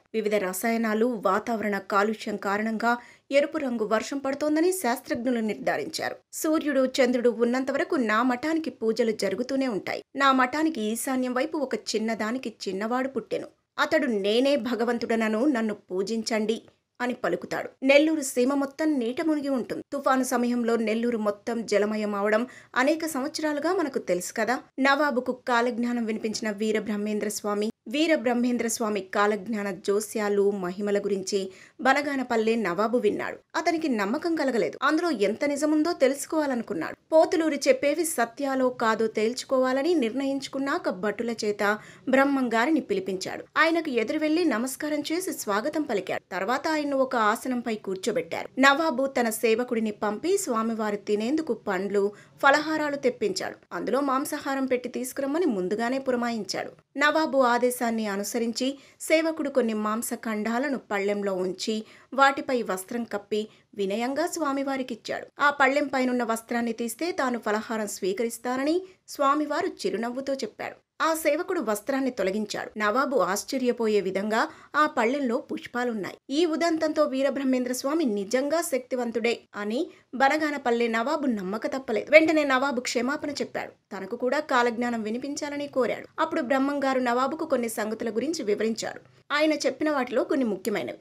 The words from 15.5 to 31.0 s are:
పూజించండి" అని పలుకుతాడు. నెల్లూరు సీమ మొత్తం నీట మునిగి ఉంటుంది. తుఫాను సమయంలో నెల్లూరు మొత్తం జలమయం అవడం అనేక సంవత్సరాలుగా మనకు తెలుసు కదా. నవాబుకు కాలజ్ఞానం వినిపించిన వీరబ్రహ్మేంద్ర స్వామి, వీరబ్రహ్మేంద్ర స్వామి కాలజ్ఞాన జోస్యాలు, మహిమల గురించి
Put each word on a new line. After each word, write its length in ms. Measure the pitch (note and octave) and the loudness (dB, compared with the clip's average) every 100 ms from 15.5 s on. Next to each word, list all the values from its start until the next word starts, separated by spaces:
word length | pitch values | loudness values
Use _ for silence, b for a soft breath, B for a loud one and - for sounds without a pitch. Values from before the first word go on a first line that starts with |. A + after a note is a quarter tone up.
| A#3+ A3 | 2 0
పూజించండి" 880 | G#3 - F#3 G3 A3+ G#3+ A3 G#3+ A3+ - _ _ - | -4 -6 -4 -2 -2 -2 0 0 -2 -4 _ _ -6
అని 140 | B3 | -6
పలుకుతాడు. 540 | A#3+ F3 F3 - D#3 - - | -2 -2 -2 -4 -6 -8 -2
నెల్లూరు 380 | C4+ C#4 D#4 D#4 | 6 6 6 2
సీమ 340 | C4 - B3 | -2 0 2
మొత్తం 440 | C#4+ C#4 - D#4 D4 | 2 -2 -2 0 0
నీట 240 | A3+ C4 | -2 -2
మునిగి 260 | E4 D4+ C#4 | 0 0 0
ఉంటుంది. 340 | C4+ - - - | -2 -2 -6 -6
తుఫాను 320 | C#4+ C#4 C4 | -2 2 2
సమయంలో 520 | B3+ B3 A#3+ A#3+ A3+ A3+ | 2 0 0 0 2 2
నెల్లూరు 420 | A3 A3+ A#3 A#3 | 2 0 0 0
మొత్తం 480 | G#3+ G#3 - A#3 G3+ | 0 -2 -4 -4 0
జలమయం 480 | G3+ G#3+ G#3+ G#3 | 2 2 0 -2
అవడం 320 | G3+ G#3 G#3+ B3 B B - | 0 2 2 0 B B 0
అనేక 300 | C4 D#4+ E4 | 2 2 0
సంవత్సరాలుగా 680 | C#4+ C#4 - D#4 D4 D#4 | -4 -4 -2 -2 0 0
మనకు 260 | F#4+ D4 A#3+ | 0 0 -2
తెలుసు 340 | - F3+ - | -2 -2 -2
కదా. 260 | - G#3+ C4 - - | -4 -2 -2 -4 0
నవాబుకు 520 | C4+ C#4+ D4 B3 B3+ | 2 4 2 0 -2
కాలజ్ఞానం 720 | - - A#3+ B3 A3+ A#3+ A#3+ | -4 0 2 2 0 -2 -2
వినిపించిన 460 | A3 A3 A3 G#3 A3 | -2 -2 -4 -4 -4
వీరబ్రహ్మేంద్ర 800 | G3+ A3 G#3+ G#3 G#3 G#3 G#3+ G#3+ | -2 0 0 -2 -4 -2 -2 -4
స్వామి, 420 | - G#3 G#3 G#3+ - - | -4 -4 -2 -2 -6 -6
వీరబ్రహ్మేంద్ర 800 | C4+ D#4+ D4+ A#3 A#3+ B3 A#3+ A3+ | -2 2 2 2 2 2 0 -2
స్వామి 340 | A3+ A3 G#3 | -2 -2 -2
కాలజ్ఞాన 720 | F#3+ A3+ G#3 G#3+ F#3 A3 G3+ | -2 2 2 2 -2 -4 -4
జోస్యాలు, 800 | F#3+ - G3+ G#3+ A3+ G#3 G3+ G3+ | -6 0 0 0 -2 0 4 4
మహిమల 480 | G3+ F3+ F#3 G#3 | 2 -4 -4 -2
గురించి 540 | G3+ | 0